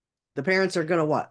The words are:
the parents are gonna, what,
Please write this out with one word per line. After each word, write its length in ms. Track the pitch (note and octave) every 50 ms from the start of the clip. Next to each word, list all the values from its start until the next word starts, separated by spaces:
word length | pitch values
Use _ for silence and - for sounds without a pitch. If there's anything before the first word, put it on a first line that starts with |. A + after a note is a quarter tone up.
| _ _ _ _ _ _ -
the 60 | C#3
parents 360 | C3+ F#3 F#3 F#3+ F#3+ F3+ - F3+
are 60 | D#3+
gonna, 200 | D#3 F3+ E3 D#3
what, 260 | D3+ D3 A#2+ - -